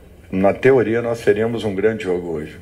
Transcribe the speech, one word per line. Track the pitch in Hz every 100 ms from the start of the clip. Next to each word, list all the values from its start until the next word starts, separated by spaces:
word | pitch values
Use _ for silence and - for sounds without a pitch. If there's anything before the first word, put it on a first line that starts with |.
| - - -
na | 95 98
teoria, | 95 131 135 107 117
nós | 117 113
teríamos | - 104 113 117
um | 104
grande | 95 107 110
jogo | 92 90 87
hoje. | 78 78 -